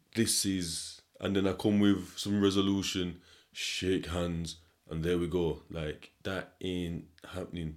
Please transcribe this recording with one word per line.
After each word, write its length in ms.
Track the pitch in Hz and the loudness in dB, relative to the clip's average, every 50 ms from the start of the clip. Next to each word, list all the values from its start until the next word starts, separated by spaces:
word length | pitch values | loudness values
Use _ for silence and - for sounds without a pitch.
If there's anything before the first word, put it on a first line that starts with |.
| _ _ - | _ _ 0
this 300 | 113 113 - - - - | 0 2 2 2 2 0
is," 560 | 98 98 92 87 82 82 - - - - - - _ - - | 0 0 -2 -2 -4 -6 -8 -8 -10 -14 -18 -20 _ -10 -6
and 140 | 98 95 98 | -2 0 2
then 120 | 98 95 | 2 2
I 60 | 95 92 | 2 2
come 260 | - - 107 101 101 | 2 2 4 6 6
with 380 | 104 101 98 92 90 - - | 6 6 6 4 0 -6 -8
some 240 | - - 101 101 104 | -6 -4 0 2 4
resolution, 800 | 101 98 98 101 98 98 98 98 90 - - 95 90 87 82 80 - - - - _ _ - | 4 4 4 4 2 2 2 0 0 -2 -2 -2 -4 -4 -6 -10 -16 -20 -20 -20 _ _ -10
shake 540 | - - - - - 95 92 95 80 - | -8 -6 -6 -4 -2 0 0 0 0 0
hands, 500 | 80 85 90 87 87 85 85 82 80 - - - _ _ _ _ - | -2 -2 -2 -2 -2 -2 -4 -6 -6 -10 -12 -18 _ _ _ _ -8
and 140 | 80 80 78 | -6 -2 0
there 140 | 87 90 | 2 2
we 100 | 87 87 | 2 2
go. 360 | 85 90 90 85 78 73 - - - | 0 2 2 2 0 0 -4 -8 -10
Like, 440 | 85 82 76 76 73 - - - _ _ - | -8 -6 -4 -6 -6 -8 -14 -20 _ _ -8
that 320 | 95 95 92 - - - - | -6 -6 -6 -6 -10 -12 -8
ain't 480 | 92 92 90 90 87 85 85 80 80 - _ _ - | -6 -4 -2 -2 -2 -4 -4 -8 -10 -12 _ _ -16
happening. 500 | - - 90 90 - - 87 80 78 78 | -12 -10 -10 -8 -8 -6 -6 -6 -6 -6